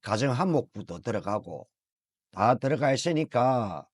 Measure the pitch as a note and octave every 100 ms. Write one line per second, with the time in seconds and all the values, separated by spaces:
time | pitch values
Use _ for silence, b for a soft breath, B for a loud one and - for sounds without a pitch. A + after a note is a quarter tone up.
0 | - G#2+ C3+ B2 F#3 D#3 - G2+ - F2
1 | G2+ G#2+ F2+ G#2 E2+ D2+ - _ _ _
2 | _ _ _ - G#2+ C3 C3+ D3 C#3 C3+
3 | E3+ D#3 D3+ B2+ B2 C3 G#2+ D#2+ -